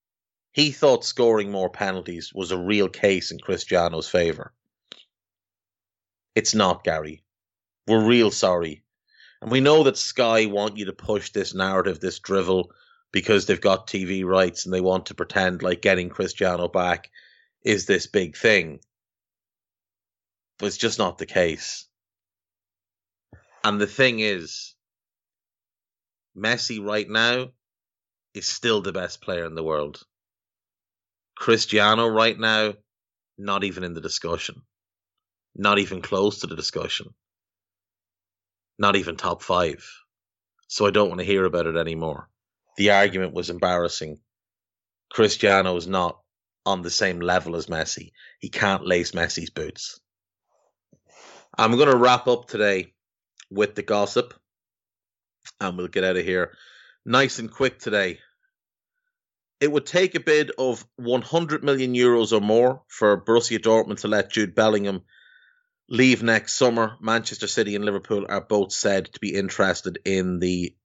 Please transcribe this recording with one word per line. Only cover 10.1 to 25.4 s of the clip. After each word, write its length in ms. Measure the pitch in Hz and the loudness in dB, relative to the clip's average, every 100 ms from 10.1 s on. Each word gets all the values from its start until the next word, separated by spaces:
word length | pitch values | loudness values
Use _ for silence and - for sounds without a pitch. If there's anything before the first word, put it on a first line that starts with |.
| - 120 113 110 | 0 2 4 2
want 300 | 101 107 104 | 0 -2 -4
you 100 | 98 | -10
to 60 | |
push 380 | - - 107 - | -10 -4 -4 -4
this 240 | 104 92 | -6 -6
narrative, 460 | 95 95 95 92 87 | -2 -2 0 0 -2
this 180 | 95 - | -6 -8
drivel, 540 | - 98 90 92 90 _ _ _ _ | -2 -2 2 0 -2 _ _ _ _
because 340 | 98 - 104 92 | -4 2 2 2
they've 140 | 90 | 0
got 260 | 104 95 - | 2 0 -2
T 180 | 98 | -6
V 200 | 92 95 | -4 -4
rights 400 | 92 95 92 87 | 0 2 2 0
and 100 | 92 | -4
they 60 | 92 | -2
want 260 | 92 92 90 | 0 0 -2
to 80 | |
pretend 480 | - 87 - 92 90 | -10 -4 0 0 0
like 180 | 92 87 | -2 0
getting 280 | 104 95 90 | 2 2 0
Cristiano 580 | - 95 - 95 87 87 | -4 -6 -2 0 0 -2
back 420 | 95 87 87 - _ - _ _ _ | -2 0 -2 -6 _ -20 _ _ _
is 240 | - 104 - | -2 0 2
this 220 | 95 - | 0 0
big 280 | 104 90 - | -2 -2 0
thing. 440 | 117 104 82 67 _ _ _ _ _ _ _ _ _ _ _ _ _ _ _ _ _ - | 4 4 2 -10 _ _ _ _ _ _ _ _ _ _ _ _ _ _ _ _ _ -8
But 80 | 104 | -8
it's 100 | - | -4
just 220 | 113 - | -4 -2
not 200 | 98 - | -4 -4
the 80 | 80 | -6
case. 600 | - 87 78 - - - _ _ _ _ _ _ _ _ _ _ _ _ _ _ - _ _ | 0 0 -2 -10 -14 -18 _ _ _ _ _ _ _ _ _ _ _ _ _ _ -20 _ _
And 180 | 107 101 | -4 -2
the 60 | 104 | -2
thing 320 | - 131 113 | 0 0 0
is, 560 | 107 95 80 - - _ _ _ _ _ _ _ | -4 -4 -8 -14 -18 _ _ _ _ _ _ _